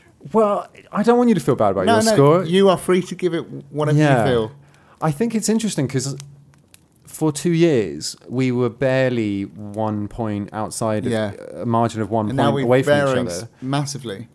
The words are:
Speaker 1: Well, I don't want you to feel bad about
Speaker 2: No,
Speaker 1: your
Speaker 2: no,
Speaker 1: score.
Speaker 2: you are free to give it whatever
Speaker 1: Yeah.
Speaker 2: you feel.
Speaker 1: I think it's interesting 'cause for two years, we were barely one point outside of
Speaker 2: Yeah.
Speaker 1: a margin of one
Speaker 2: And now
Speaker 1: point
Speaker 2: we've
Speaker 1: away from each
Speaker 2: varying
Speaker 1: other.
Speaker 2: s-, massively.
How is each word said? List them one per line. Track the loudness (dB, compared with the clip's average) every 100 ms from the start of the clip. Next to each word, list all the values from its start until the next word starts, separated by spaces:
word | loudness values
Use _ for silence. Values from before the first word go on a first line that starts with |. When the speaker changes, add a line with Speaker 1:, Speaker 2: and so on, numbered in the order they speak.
| _ _ -4
Speaker 1:
Well, | 0 2 0 -6 -16 -8
I | 0
don't | 2 4
want | 4
you |
to | 2
feel | 2 2
bad | 2
about | 2 2
Speaker 2:
No, | 4
Speaker 1:
your |
Speaker 2:
no, | 4
Speaker 1:
score. | 6 6 4
Speaker 2:
you | 2 4 4
are | 4
free | 2 0
to | 0
give | -4 -4
it | -2 -6 -12 -10
whatever | -4 0 4
Speaker 1:
Yeah. | 4 4
Speaker 2:
you | 2
feel. | 0 -2 -8 _ _ _ -6
Speaker 1:
I | -4
think | -2 -2
it's | -2 0
interesting | 0 -2 -2 -4
'cause | -4 -6 -8 -14 -20 _ _ _ -20 _ _ -18
for | -4 -4
two | -2 -2
years, | 2 4 4 0 -4 -10 -12 -8
we | -2 0
were | 0 -2
barely | -2 0 0 0 0 -2 -2
one | -6 -10 -10 -4 -4 -4 -6
point | -6 -6 -6 -8
outside | -8 -8 -4 -2 -2 -2
of |
Speaker 2:
Yeah. | -2 -4 -8 -14
Speaker 1:
a | -10 -2
margin | 0 0 -2
of | -4
one | -2 -2
Speaker 2:
And | 0
now | 0
Speaker 1:
point | 0
Speaker 2:
we've |
Speaker 1:
away | 2 2
from | 4
each | 2
Speaker 2:
varying | 2 0 -2
Speaker 1:
other. | -6
Speaker 2:
s-, | -12 _
massively. | -6 -4 -4 -8 -10 -12 -14